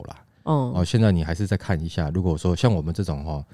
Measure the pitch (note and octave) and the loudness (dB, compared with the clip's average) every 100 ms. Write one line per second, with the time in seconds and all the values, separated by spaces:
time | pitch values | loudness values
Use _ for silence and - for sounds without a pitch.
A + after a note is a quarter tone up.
0 | - - _ _ - D#3 B2+ F2+ F2 A#2+ | -12 -18 _ _ -2 0 0 0 0 4
1 | A2 F2+ D#2+ E2 G2+ G2 - F2+ E2 - | 4 4 2 -2 -2 -2 -2 -2 -2 -2
2 | D#2 E2+ F#2 D#2 F#2 F2 B2+ G2 D2+ E2 | -2 0 0 0 0 2 2 2 -2 -4
3 | F#2+ D2 D2+ D2+ C#2+ | -4 -4 -4 -8 -8